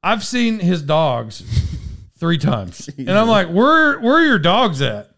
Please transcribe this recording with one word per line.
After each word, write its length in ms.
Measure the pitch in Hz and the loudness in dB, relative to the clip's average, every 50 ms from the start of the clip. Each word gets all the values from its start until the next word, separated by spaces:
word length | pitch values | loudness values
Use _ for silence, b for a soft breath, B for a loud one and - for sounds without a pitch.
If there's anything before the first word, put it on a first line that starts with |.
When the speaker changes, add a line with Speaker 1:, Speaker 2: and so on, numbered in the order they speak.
| - | 0
Speaker 1:
I've 200 | 175 220 226 - | -2 -2 -2 -2
seen 360 | - - 247 240 226 226 214 | -4 -2 0 0 0 0 0
his 220 | 180 175 185 165 147 | 0 0 0 0 -2
dogs 600 | 143 151 156 160 147 127 117 117 110 - - - B B B B B B B B B B B | 0 0 2 2 0 0 -2 -6 -8 -14 -16 -12 B B B B B B B B B B B
<laughs> 180 | B B _ _ | B B _ _
three 200 | - 165 170 151 | -2 -2 -2 0
times. 480 | - 139 131 110 95 90 90 - - | 0 0 -2 -2 -4 -10 -14 -16 -16
Speaker 2:
Jesus. 120 | - 147 139 | -16 -12 -10
Speaker 1:
And 120 | 135 120 | -4 0
I'm 160 | 185 208 220 233 | 2 2 4 4
like, 200 | 226 208 185 165 | 2 2 2 0
"Where, 500 | 170 190 233 285 311 320 320 294 285 - | 2 2 4 4 4 4 4 2 0 0
where 140 | 226 233 269 | 0 2 4
are 100 | 320 330 | 4 4
your 140 | 302 254 196 | 4 2 2
dogs 420 | 151 254 269 226 254 214 160 135 | 4 2 2 4 2 0 0 -2
at?" 300 | 139 127 107 104 104 _ _ | -2 -2 -4 -6 -10 _ _